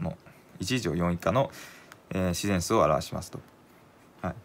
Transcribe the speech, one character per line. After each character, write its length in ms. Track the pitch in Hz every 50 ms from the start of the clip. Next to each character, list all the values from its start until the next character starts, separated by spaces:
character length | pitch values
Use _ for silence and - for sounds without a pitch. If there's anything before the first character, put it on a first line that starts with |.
の、 160 | 82 85 - - - - - - - - - -
一 200 | 90 - 127 127
以 20 |
上 160 | 110 87 73
四 160 | 87 87 87
以 60 | 87 85
下 160 | - - 95
の、 180 | 131 139 - - - - - - - - - - - - -
え 160 | - 95 92 90
ー、 20 |
自 180 | 85 - - 101
然 140 | 98 90
数 140 | 80 - 117
を 60 | 110
表 200 | 82 76 76 67
し 120 | - - -
ま 80 | 80
す 100 | - -
と。 100 | - - - - - - - - - - - - - - - - - -
は 80 | - 92
い。 60 | - -